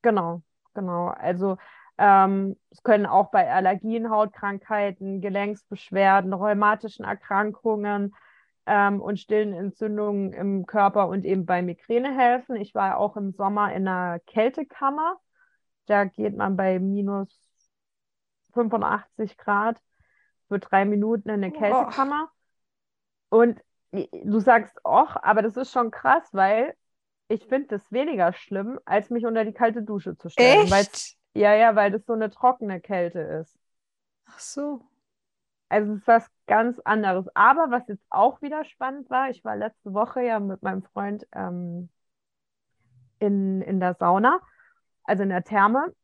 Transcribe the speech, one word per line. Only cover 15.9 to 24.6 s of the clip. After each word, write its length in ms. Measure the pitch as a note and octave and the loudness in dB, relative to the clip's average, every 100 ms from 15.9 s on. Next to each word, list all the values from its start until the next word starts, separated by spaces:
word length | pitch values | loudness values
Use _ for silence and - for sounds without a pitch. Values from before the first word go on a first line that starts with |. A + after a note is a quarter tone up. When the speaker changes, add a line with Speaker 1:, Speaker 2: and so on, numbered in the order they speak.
| G3+ | 0
Speaker 1:
geht 320 | G3 - G#3 G3+ | 0 -4 -6 -2
man 220 | G3 F#3+ | -2 0
bei 200 | F#3+ F#3 | 0 0
minus 500 | F#3+ G3+ G3 G3+ G3 _ _ _ _ _ _ _ _ _ _ _ _ | -2 -2 -4 -4 -8 _ _ _ _ _ _ _ _ _ _ _ _
fünfundachtzig 840 | - A3+ A3 D#2 G#3 - - G#3+ - | -4 -2 -2 -2 -4 -6 -10 -10 -8
Grad 440 | - G3+ A3 A3+ _ _ _ _ _ _ _ | -4 -2 -2 -6 _ _ _ _ _ _ _
für 100 | G3 | -8
drei 240 | - G3 G3 | 0 2 2
Minuten 440 | G#3 G#3+ A3+ G3+ | 0 0 -2 -4
in 60 | G#3 | -4
eine 160 | F#3+ | -4
Speaker 2:
Oh. 60 | D4+ | -2
Speaker 1:
Kältekammer. 720 | G#3 B3+ B3 - C4+ D4 D#4 _ _ _ _ _ _ _ _ _ _ | 0 2 0 -2 -2 -2 -8 _ _ _ _ _ _ _ _ _ _
Und 300 | A3+ A#3+ A#3 _ _ _ | 4 4 2 _ _ _
du 480 | G3+ - - - G#3+ | -10 -10 -10 -2 2
sagst, 360 | G#3 A3 | 6 4